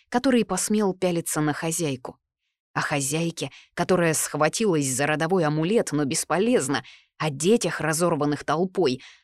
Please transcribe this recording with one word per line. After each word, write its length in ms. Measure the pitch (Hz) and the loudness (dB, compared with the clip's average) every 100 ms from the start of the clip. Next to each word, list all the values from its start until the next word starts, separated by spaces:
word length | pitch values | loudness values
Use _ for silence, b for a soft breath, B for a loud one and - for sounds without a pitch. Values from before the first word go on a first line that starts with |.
| B | B
который 360 | 247 269 247 | 0 2 2
посмел 500 | 208 180 - 214 202 | 2 -2 0 2 2
пялиться 460 | 185 180 170 160 156 | 0 0 0 -2 -2
на 120 | 151 | -2
хозяйку. 640 | 147 165 160 156 127 - - _ _ _ _ _ | -2 -4 -2 -4 -4 -10 -18 _ _ _ _ _
О 80 | - | -6
хозяйке, 680 | - 147 135 156 170 - 139 B B | -2 -2 -2 -2 -4 -4 -10 B B
которая 400 | - 170 180 170 | -6 0 2 4
схватилась 720 | 151 - 147 156 - 220 160 135 | 0 -2 0 0 2 0 0 0
за 200 | 131 143 | -2 -2
родовой 380 | 151 160 190 | 0 0 2
амулет, 460 | 151 151 160 226 - | 2 0 2 0 0
но 120 | 147 | -2
бесполезно — 800 | 143 160 - 160 226 254 147 131 B B B _ | -2 -2 -2 0 2 2 0 -4 B B B _
о 120 | 156 | -6
детях, 500 | 135 165 226 170 - | 0 2 2 2 -2
разорванных 640 | 156 156 175 151 147 147 | -2 0 0 0 0 -2
толпой, 580 | - 151 190 190 151 127 B B | -2 -2 -2 0 0 0 B B